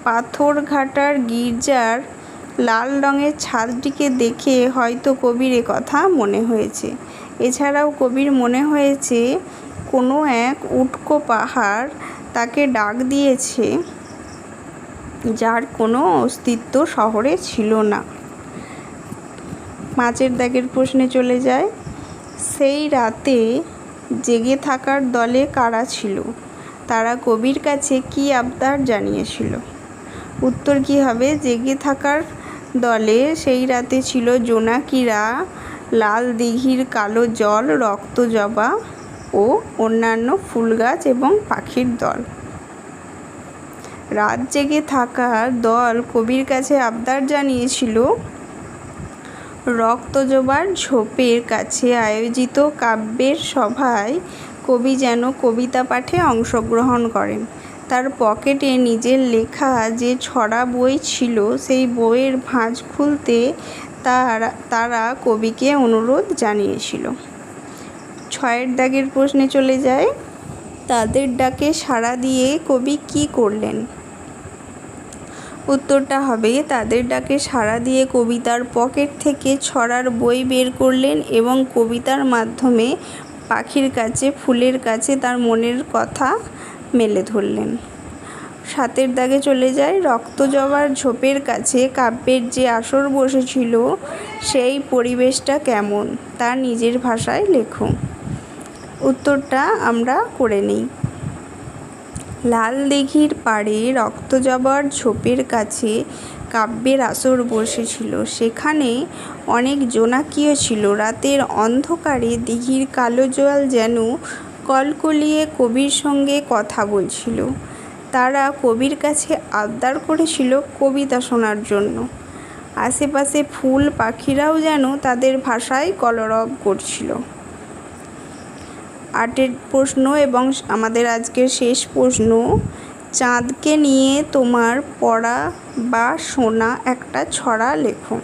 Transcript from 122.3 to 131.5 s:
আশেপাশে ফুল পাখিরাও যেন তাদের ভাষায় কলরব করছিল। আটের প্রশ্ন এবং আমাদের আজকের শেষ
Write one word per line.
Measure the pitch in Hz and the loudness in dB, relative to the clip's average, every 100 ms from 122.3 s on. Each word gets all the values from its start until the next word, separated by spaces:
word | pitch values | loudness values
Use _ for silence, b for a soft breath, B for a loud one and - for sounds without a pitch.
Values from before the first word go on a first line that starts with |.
| B B B B - | B B B B -4
আশেপাশে | 247 254 285 285 277 294 | -2 0 0 2 2 2
ফুল | 285 - 269 262 285 285 | 0 0 2 4 2 2
পাখিরাও | 226 - - 269 294 320 | -2 -2 -2 2 2 2
যেন | 311 302 262 277 | 2 2 2 0
তাদের | 277 240 262 262 | 0 2 2 2
ভাষায় | 262 233 247 262 320 | 0 -2 0 0 0
কলরব | 392 240 226 220 220 226 269 | 0 0 0 0 0 -2 -2
করছিল। | 202 190 - - - - - - - - - - - - - - B B B B B B B - - | -2 -2 -4 -8 -4 -6 -6 -14 -16 -18 -16 -18 -18 -18 -18 -18 B B B B B B B -18 -8
আটের | - 233 247 262 247 - | -4 -2 0 0 0 -2
প্রশ্ন | 269 269 - 262 | 2 2 4 2
এবং | 294 277 247 262 262 - | 4 4 4 2 0 -2
আমাদের | 208 220 233 240 | -2 0 2 2
আজকের | 233 226 - | 0 -2 2
শেষ | 254 | 2